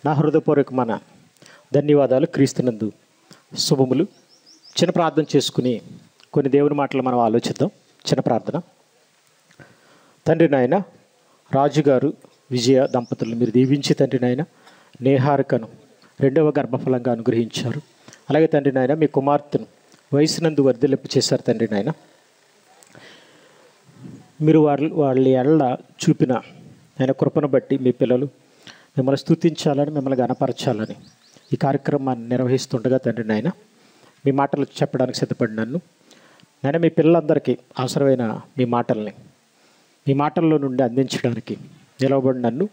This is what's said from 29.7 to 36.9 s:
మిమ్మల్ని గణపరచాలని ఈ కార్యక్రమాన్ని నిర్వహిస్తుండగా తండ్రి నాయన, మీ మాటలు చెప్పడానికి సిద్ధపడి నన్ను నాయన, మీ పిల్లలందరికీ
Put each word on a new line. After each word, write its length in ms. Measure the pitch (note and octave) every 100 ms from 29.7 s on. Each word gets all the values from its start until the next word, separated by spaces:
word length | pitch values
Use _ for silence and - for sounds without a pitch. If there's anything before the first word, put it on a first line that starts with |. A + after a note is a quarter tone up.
| C#3 D3
మిమ్మల్ని 320 | D3+ C3+ B2+
గణపరచాలని 720 | A#2+ B2+ C3 - - G#2+ A2 - - _ _ _ _
ఈ 40 | C3+
కార్యక్రమాన్ని 720 | C#3 C#3 - D3 C3+ A#2+ A#2
నిర్వహిస్తుండగా 680 | B2 B2+ C3 - B2 B2 C3
తండ్రి 280 | B2 A2+
నాయన, 240 | A2 G#2+ C#3+ - _ _ _ _ _ _ C3+
మీ 60 |
మాటలు 300 | C3+ C#3 C#3+
చెప్పడానికి 560 | C3+ - C#3+ C3 B2+ B2+
సిద్ధపడి 380 | C#3 - A#2 A2
నన్ను 240 | A2+ D#3+ _ _ _ - _ _ _ _
నాయన, 120 | C3+ E3
మీ 120 |
పిల్లలందరికీ 720 | E3